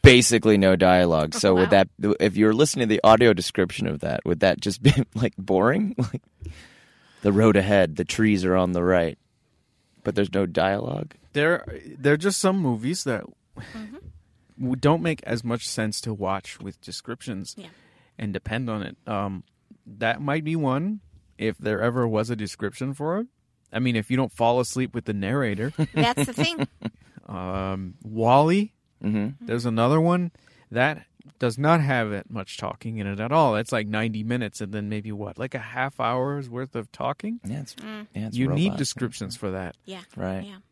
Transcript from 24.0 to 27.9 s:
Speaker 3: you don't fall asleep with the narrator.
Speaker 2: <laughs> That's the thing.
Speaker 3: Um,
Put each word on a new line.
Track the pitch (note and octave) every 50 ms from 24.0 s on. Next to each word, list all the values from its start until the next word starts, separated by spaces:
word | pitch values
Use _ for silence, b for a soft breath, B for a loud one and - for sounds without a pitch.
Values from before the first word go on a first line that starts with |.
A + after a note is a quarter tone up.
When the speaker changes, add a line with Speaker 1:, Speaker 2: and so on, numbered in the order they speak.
| G#2+ -
Speaker 3:
you | B2+
don't | B2+ C3+ A#2
fall | - - A#2 A#2 A#2+ B2+
asleep | B2 - - B2+ B2+ - -
with | A#2+ A2
the | - G#2+
narrator. | G2+ F#2+ G2 B2 C#3+ C3+ A2 G2+ G2 A2 C#3 - - D#3
Speaker 2:
<laughs> | - -
That's | - A3+ A#3 A#3+ - C#3+
the | B3+ A#3+
thing. | - D#4+ E4 E4+ D#4+ C3+ - _ _ - - _ b b b b b _
Speaker 3:
Um, | - G2+ F#2 F#2 F#2 F#2 F#2+ F#2+ F#2+ F#2+ F#2+ F#2+ F2+